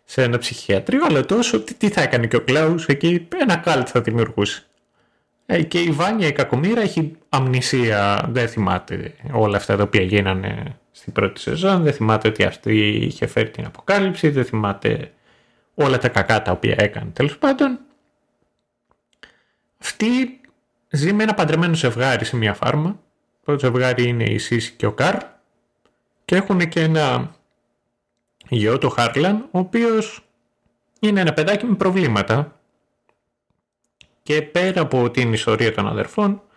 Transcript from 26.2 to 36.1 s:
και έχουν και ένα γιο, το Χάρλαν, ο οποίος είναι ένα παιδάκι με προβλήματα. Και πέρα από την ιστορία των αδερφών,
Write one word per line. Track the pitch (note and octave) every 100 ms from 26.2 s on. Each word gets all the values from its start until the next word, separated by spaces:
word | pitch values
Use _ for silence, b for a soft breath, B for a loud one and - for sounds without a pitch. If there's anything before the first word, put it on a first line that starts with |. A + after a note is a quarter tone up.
| -
και | F3+
έχουν | G3 F#3 E3
και | E3
ένα | D#3+ D#3+ C#3+ B2 B2 - _ _ _ _ _ _ _ _ _ _ -
γιο, | A#2+ G#2+ C3
το | C#3
Χάρλαν, | - A#2 C3+ E3+ G#3+ C4+
ο | F3+
οποίος | F#3 A#3 A#3 A3 A3 - _ _ _ _ _ _ _ _
είναι | G#3+ G3+
ένα | F3
παιδάκι | D3 D#3 G#3 A#3+
με | F#3+
προβλήματα. | F#3+ F#3+ D#3 G#2 G2 A2+ D3 - _ _ _ _ _ _ _ _ _ _ _ _ _ _ _ _
Και | - D3+
πέρα | D3+ F3 F#3 F#3
από | D3 C3 A#2+
την | B2 A#2+
ιστορία | A2 - A2 A2+
των | G#2+ G2+
αδερφών, | G#2+ G2+